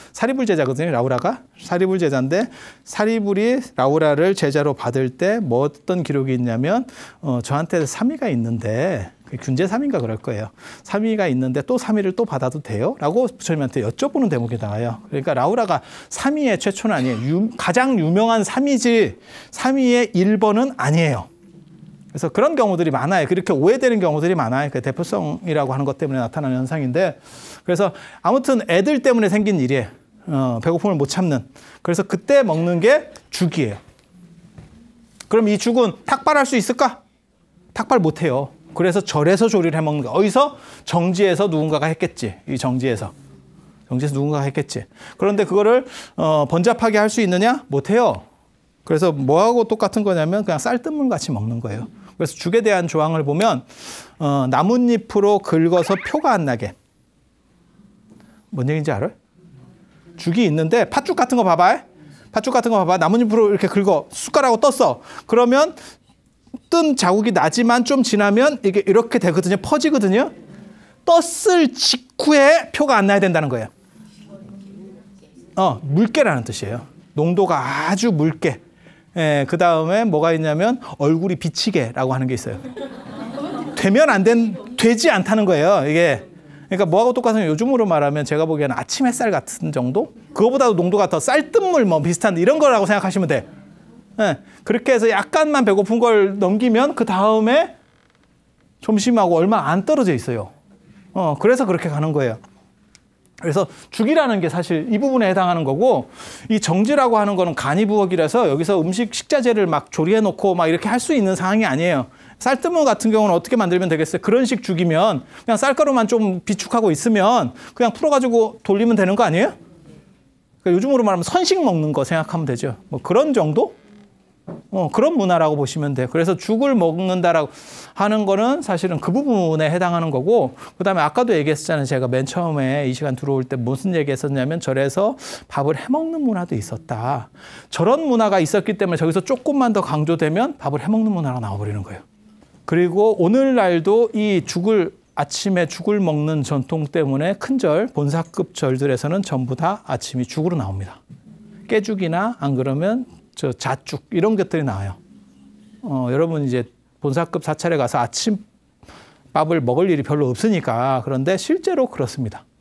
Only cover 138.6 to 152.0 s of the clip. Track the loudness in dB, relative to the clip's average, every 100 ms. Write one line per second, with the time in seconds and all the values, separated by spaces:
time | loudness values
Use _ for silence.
138.6 | -2 -2 -2 0 0 -2 -2 -2 0 0
139.6 | 2 0 -2 -2 0 0 0 0 -2 -4
140.6 | -6 -4 -2 0 0 -2 -4 -4 -6 -6
141.6 | -6 -8 -10 -14 -20 _ _ _ _ _
142.6 | -2 0 2 2 2 4 2 4 4 4
143.6 | 2 2 2 2 2 0 0 0 -2 -2
144.6 | 2 2 0 -6 _ -6 -6 -4 -2 0
145.6 | -2 -4 -2 0 0 0 -2 -2 -2 -2
146.6 | -2 -4 -2 -2 0 0 -2 -4 -4 -2
147.6 | 0 0 0 -2 -2 -2 -4 -6 -8 -4
148.6 | -2 0 0 -2 -2 -4 -2 -4 -4 -2
149.6 | -4 -4 -6 -8 -6 -6 -6 -4 -2 -2
150.6 | -4 -8 -10 -16 -20 -20 -20 -20 -20 -20
151.6 | -4 -2 -2 -4